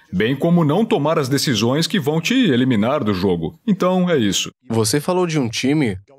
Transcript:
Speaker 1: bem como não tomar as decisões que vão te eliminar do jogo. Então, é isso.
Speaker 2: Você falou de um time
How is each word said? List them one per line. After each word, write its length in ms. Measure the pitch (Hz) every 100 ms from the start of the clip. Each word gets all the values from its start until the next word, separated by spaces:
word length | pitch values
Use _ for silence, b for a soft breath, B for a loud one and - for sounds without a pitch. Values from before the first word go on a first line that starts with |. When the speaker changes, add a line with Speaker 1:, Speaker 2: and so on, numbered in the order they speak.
| B
Speaker 1:
bem 240 | 90 110 139
como 300 | 170 175 156
não 180 | 165
tomar 340 | 233 202 147 165
as 120 | 127
decisões 580 | 139 - 110 117 143 160
que 100 | 208
vão 220 | 135 156
te 140 | -
eliminar 720 | 254 226 120 131 113 110 147 107
do 80 |
jogo. 440 | 92 98 87 82 - -
Então, 440 | 196 185 185 180
é 80 | 156
isso. 340 | 104 90 - - _
Speaker 2:
Você 300 | 113 107 147
falou 260 | 143 180 180
de 140 | 156
um 80 | 120
time 500 | 113 127 156 127 95 -